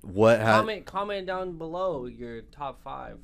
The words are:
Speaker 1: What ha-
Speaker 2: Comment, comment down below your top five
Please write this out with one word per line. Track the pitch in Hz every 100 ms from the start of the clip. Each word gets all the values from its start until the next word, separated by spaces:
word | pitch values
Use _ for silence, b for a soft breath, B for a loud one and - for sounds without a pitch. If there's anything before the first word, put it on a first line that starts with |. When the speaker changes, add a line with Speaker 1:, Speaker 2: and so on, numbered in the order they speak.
Speaker 1:
What | - 95 110 113
ha- | 110 220
Speaker 2:
Comment, | 220 202
comment | - 185 202 196 185
down | 185 185 165
below | 160 175 185 147
your | 123 113 120 117
top | 113 - 143 127
five | 139 135 120 110